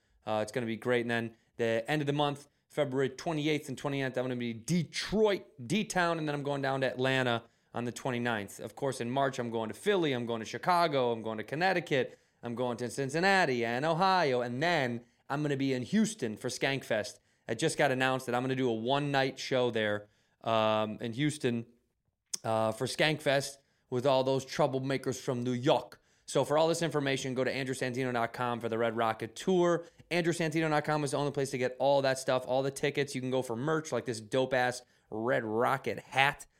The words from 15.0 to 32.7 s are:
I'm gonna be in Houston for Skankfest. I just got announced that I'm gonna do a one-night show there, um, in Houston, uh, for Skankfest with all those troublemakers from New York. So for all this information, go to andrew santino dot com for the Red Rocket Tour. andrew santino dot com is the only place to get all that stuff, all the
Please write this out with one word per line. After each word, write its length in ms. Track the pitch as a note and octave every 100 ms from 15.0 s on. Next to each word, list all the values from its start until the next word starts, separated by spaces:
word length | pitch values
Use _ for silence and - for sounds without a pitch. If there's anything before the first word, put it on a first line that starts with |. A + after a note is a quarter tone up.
| - _ -
I'm 140 | C#3+
gonna 120 | D3 C3+
be 180 | C3+
in 100 | B2+
Houston 520 | A#2+ G#3 A3 - A#2 G#2+
for 140 | B2
Skankfest. 720 | B2 C#3+ C3+ - A2+ G#2 - _ _ -
I 60 |
just 240 | A#2 D#3+ -
got 140 | C#3+
announced 340 | B2+ C3 C3 B2+
that 80 |
I'm 80 | A#2+
gonna 140 | C3 C3
do 120 | B2+
a 60 |
one-night 640 | A2+ A#2 C#3 D3 C#3 C3+ -
show 320 | - C3 B2
there, 380 | A2+ G#2+ G#2 - _ _ _
um, 540 | A#2 A2+ A2 G#2+ G#2+ G#2+
in 140 | A#2+
Houston, 540 | A2+ D3 D3 B2+ A#2 A#2 _ _ _ _ _ _ -
uh, 280 | A#2 A2 A2
for 160 | A2 C3
Skankfest 720 | - D#3 D3 D3 C#3 C#3+ - _ _ -
with 160 | B2 C#3
all 160 | C3
those 240 | C3 C3+ C3+
troublemakers 720 | - D3 C3 C3 C3+ C3+ B2
from 220 | - B2
New 100 | B2
York. 480 | B2 C3 C3 - - _ _ -
So 180 | D3
for 140 | C3+ D3
all 100 | E3
this 140 | E3
information, 540 | E3 D3 C#3 C3+ C3+ B2+
go 80 |
to 120 | B2+ A2+
andrew 200 | C3 B2+
santino 360 | C3 B2 C3
dot 220 | A#2+ A#2
com 260 | - B2 A#2+
for 100 | A2+
the 100 | A2+
Red 180 | A#2 A2+
Rocket 380 | A2+ A2+ A2+ -
Tour. 500 | - F#3 F3 E3 - - -
andrew 240 | E3+ E3+
santino 380 | D#3+ D#3+ D#3+ D#3+
dot 140 | D3+ D3+
com 180 | D3+
is 80 | C#3+
the 60 | C#3
only 140 | C#3+
place 200 | C3+ C3+
to 80 | C3
get 160 | B2+ B2+
all 240 | C3+ C#3
that 160 | C3+ C3
stuff, 280 | - B2+ B2+
all 160 | C3
the 80 | C3+